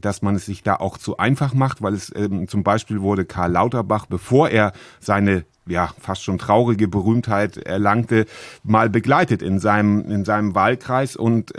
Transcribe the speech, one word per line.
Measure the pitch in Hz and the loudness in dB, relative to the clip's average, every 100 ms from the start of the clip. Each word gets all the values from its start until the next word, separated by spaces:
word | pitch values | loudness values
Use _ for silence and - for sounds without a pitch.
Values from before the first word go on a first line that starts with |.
dass | 104 - | -6 -2
man | 101 101 | -2 -2
es | - | -4
sich | 92 | -6
da | 104 - | -2 -2
auch | 95 - | -4 -8
zu | - - | -8 -2
einfach | 107 139 139 | 0 0 0
macht, | 131 135 - | 0 -2 -2
weil | 104 | -4
es, | 101 - | -4 -6
ähm, | - 104 95 95 | -6 -4 -4 -4
zum | 104 | -2
Beispiel | 98 107 - 104 | 0 0 -2 -4
wurde | 98 95 | 0 0
Karl | 87 92 87 | -2 -2 0
Lauterbach, | 87 117 120 101 107 - | 2 0 0 -2 -2 -2
bevor | 90 - 131 165 | -8 2 4 4
er | 110 104 - - - | 4 2 -2 -20 -12
seine, | - 101 101 92 - _ - | -2 2 2 0 -2 _ -6
ja, | 87 85 - | -2 -2 -4
fast | - 95 | -10 -8
schon | - 92 | -4 -4
traurige | - 104 120 104 104 | 2 2 4 2 0
Berühmtheit | 98 98 120 113 101 104 - | 0 2 0 0 -2 -2 -4
erlangte, | - 98 101 113 117 110 107 - - - | -6 0 2 2 2 2 0 -4 -20 -10
mal | 104 110 113 | 2 4 4
begleitet | 110 127 147 175 104 | 2 2 2 2 0
in | 92 95 | 0 0
seinem, | 104 104 104 104 - | 2 2 2 2 0
in | 104 | -4
seinem | 98 104 104 | -2 0 0
Wahlkreis. | 95 101 127 - 127 135 | 2 2 0 -2 -2 -2
Und, | - 113 117 - | -2 0 0 -2